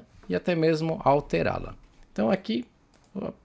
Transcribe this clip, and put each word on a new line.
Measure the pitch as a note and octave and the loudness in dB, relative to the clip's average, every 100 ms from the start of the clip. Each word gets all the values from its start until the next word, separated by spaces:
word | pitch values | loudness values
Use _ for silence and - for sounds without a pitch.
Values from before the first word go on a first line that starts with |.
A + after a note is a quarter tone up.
| - - - | -10 -20 -6
e | F3+ | -4
até | - E3+ | 0 2
mesmo | D#3+ D#3 D#3+ D#3+ | 2 2 0 0
alterá-la. | - C#3+ - E3+ - - - - - _ - | 4 2 2 -2 0 -2 -6 -14 -20 _ -12
Então | - A3 | -2 0
aqui | G3 - A#3 B3 _ _ _ _ G3+ - - | 0 -2 -6 -6 _ _ _ _ -12 -10 -12